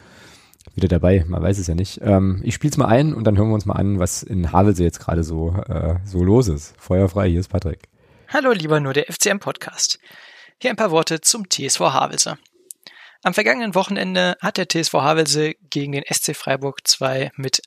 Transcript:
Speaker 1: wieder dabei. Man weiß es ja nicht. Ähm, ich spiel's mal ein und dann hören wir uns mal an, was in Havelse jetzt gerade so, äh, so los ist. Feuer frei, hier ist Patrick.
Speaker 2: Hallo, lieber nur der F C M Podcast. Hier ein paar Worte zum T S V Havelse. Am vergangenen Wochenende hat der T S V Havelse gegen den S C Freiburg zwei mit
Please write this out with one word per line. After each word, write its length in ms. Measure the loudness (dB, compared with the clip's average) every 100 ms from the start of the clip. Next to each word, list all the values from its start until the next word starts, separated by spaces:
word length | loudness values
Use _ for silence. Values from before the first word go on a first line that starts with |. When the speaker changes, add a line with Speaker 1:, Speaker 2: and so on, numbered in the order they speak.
| -20 -20 -20 -20 _ _ -14 -2
Speaker 1:
wieder 100 | 2
dabei. 380 | 4 4 4 2
Man 160 | -2
weiß 160 | 0 -2
es 80 | -2
ja 80 |
nicht. 260 | -2 -4 -4
Ähm, 380 | 2 4 2 0
ich 100 | -4
spiel's 220 | -2 -2 0
mal 100 | 4
ein 280 | 4 2
und 100 | 0
dann 120 | 2 2
hören 120 | 2
wir 60 |
uns 120 | 0 0
mal 80 |
an, 240 | 0 0 0
was 240 | -2 -4
in 300 | -6 -4 0
Havelse 320 | 4 4 4
jetzt 160 | 0 -2
gerade 240 | -4 -2
so, 320 | -2 -2 -2 -4 -4
äh, 300 | -4 -2 -2
so 180 | -2 0
los 240 | 4 4 4
ist. 300 | -2 -8 -14
Feuer 300 | -2 2 2
frei, 200 | 2 2
hier 120 | 0
ist 80 | 0
Patrick. 400 | -4 -4 -8 _ _ _ _ -6
Speaker 2:
Hallo, 240 | 0 2
lieber 260 | 2 2 2
nur 140 | 2
der 180 | -2 -2
F 80 | 0
C 120 | 0
M 100 | 0
Podcast. 580 | -4 -8 -10 -4 -4 -4 -10 -20 -20 -20 -20 _
Hier 100 | -4
ein 60 | 0
paar 160 | 2
Worte 280 | 2 0 0
zum 280 | 0 0 -4
T 180 | -4 -2
S 120 | 0
V 140 | 2
Havelse. 460 | 2 0 0 -4 -6 _ _ -20 -20 -20 -20 -20 _
Am 100 | -2
vergangenen 400 | 0 0 0 0
Wochenende 640 | -2 -2 -4 -2 0 0 -2
hat 160 | -4 -4
der 120 | -2
T 100 | -2
S 120 | 0
V 120 | 0
Havelse 520 | 2 2 0 0 -2 -6 _
gegen 220 | -6 -4
den 140 | -6
S 180 | -4 -4
C 100 | -4
Freiburg 540 | -6 -4 -4 -4 -4 -2
zwei 460 | -2 -2 -2 -6
mit 260 | -8 -4 -4